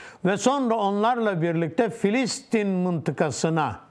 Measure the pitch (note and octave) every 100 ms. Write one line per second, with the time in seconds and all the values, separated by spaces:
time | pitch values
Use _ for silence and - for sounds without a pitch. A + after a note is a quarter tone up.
0 | - - F3 G3 B3+ C#4 B3 A3+ G3 G3+
1 | A3 B3 A3 F3+ E3+ E3 D#3+ D#3 A#3 -
2 | G3 A#3 A#3+ - - A3+ G3+ F#3 F3+ E3+
3 | - C#3 D#3+ B2 E3 D#3+ C#3 F#2+ -